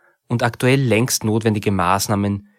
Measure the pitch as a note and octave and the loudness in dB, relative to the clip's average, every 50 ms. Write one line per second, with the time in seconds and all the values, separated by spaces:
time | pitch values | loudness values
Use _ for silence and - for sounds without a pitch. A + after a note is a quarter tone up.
0 | _ _ _ _ _ - B2 A#2 B2 A#2 - - C3 B2+ C3+ C#3 C3+ A#2 G#2 A2 | _ _ _ _ _ -6 -2 -2 -2 -2 -2 0 2 2 2 2 2 2 2 2
1 | B2+ B2+ - - - A2 G#2+ A2+ - A2+ G#2 G#2 - G#2+ G2 F#2 F2 F2+ F#2+ G2+ | 2 0 -2 -2 -2 -2 0 0 0 0 0 0 0 0 0 0 2 2 0 0
2 | - - G#2+ G2+ G2+ G2+ G2+ G2 - - _ | 0 -2 -2 0 0 -2 -2 -4 -8 -12 _